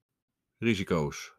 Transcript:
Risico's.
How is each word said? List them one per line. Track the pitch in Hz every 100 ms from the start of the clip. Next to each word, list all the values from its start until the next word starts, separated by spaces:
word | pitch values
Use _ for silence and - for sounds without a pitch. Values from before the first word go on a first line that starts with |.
| _ _ _ _ _ _
Risico's. | 113 98 92 87 73 - -